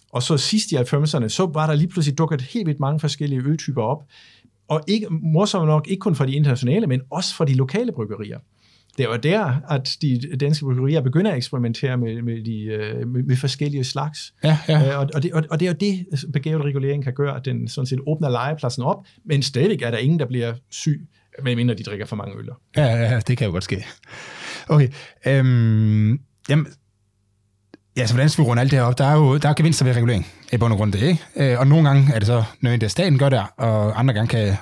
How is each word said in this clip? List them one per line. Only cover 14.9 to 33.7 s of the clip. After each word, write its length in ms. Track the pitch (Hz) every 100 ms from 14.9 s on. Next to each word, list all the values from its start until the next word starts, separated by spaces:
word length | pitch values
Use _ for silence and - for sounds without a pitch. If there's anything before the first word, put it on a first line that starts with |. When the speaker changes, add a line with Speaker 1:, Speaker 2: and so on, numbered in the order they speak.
Speaker 1:
Øh, 60 | 143
og, 120 | 139
og 80 | 143
det, 100 | 156
og, 120 | 165 156
og 100 | 160
det 60 | 180
er 20 |
jo 60 | 170
det, 260 | 202 190 180 143 -
begavet 320 | 147 160 156
regulering 400 | 143 139 135 143
kan 80 | 135
gøre, 220 | 127 143 135
at 80 |
den 240 | 131 120 117
sådan 180 | - 131
set 120 | 131 147
åbner 220 | 151 151
legepladsen 540 | 120 127 156 127 -
op, 220 | 127 202 - _
men 180 | - 139
stadigvæk 400 | 127 - 185 170
er 80 | 120
der 80 | 117
ingen, 200 | 127 165
der 80 | 123
bliver 280 | 127 117 117 _
syg, 380 | - - 151 - _ _ -
medmindre 300 | 135 120 120
de 80 | 104
drikker 240 | 110 104 104
for 100 | 107
mange 220 | 101 104
øller. 160 | 110 123 _ -
Speaker 2:
Ja, 80 | 143
ja, 260 | 117 113
ja, 80 | 120
det 180 | - 127
kan 80 | 110
jo 60 |
godt 120 | 87
ske. 200 | - 98 - - - - - - - - -
Okay, 200 | 151 131 - - _ -
øhm, 920 | 135 131 123 113 110 107 107 107 135 - _ -
jamen, 180 | 147 - - _ _ _ _ _ _ _ _ _ - _ -
ja, 100 | 117
så 80 |
hvordan 140 | 117 147
skal 160 | 156
vi 40 | 131
runde 120 | 117
alt 100 | 131
det 80 | 139
her 80 | 123
op? 120 | 120
Der 60 |
er 100 | 135 151
jo, 200 | 147 139
der 100 | 151
er 60 |
gevinster 300 | 151 160 147
ved 120 | 131 123
regulering, 300 | 117 110 80 - -
i 40 | 120
bund 160 | 117
og 40 | 104
grund 140 | 107
det, 100 | 95
ikke? 500 | 135 170 - - 139
Øh, 80 | 120
og 60 | 139
nogle 220 | 151 151
gange 240 | 139 135
er 40 | 113
det 80 | 104
så 180 | 120 110 -
nødvendigt, 240 | 120 120 110
at 40 |
staten 280 | - 190 135
gør 100 | -
det, 140 | 123 98 -
og 420 | 120